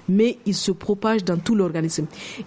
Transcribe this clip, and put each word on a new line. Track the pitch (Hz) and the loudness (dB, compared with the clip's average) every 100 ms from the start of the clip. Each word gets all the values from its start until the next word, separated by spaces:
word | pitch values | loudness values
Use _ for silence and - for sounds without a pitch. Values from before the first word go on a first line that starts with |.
| - | 0
mais | 196 233 240 208 | 4 4 2 -2
il | |
se | 185 - | -2 -2
propage | 180 - 202 220 220 | -2 -2 0 0 0
dans | 185 170 | 0 -2
tout | 170 | 2
l'organisme. | 220 180 165 160 160 156 - - - | 2 2 0 -2 -2 -4 -8 -14 -14